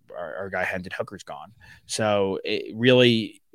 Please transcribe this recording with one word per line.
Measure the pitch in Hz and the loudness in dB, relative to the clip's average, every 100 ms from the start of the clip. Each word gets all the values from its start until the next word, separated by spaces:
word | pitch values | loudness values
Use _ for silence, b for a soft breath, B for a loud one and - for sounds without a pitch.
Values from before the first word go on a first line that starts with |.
| _ | _
our, | 50 85 | -12 -10
our | 62 98 | -10 -8
guy | 92 | -4
Hendon | 90 95 92 | -4 -6 -8
Hooker's | - 117 95 | -8 -10 -10
gone. | - 73 80 _ B B - | -16 -16 -18 _ B B -10
So | - 107 101 98 92 | -2 2 2 2 -2
it | - 104 - 107 | -4 -6 -6 0
really, | 127 127 123 113 107 - _ | 4 6 6 4 0 -8 _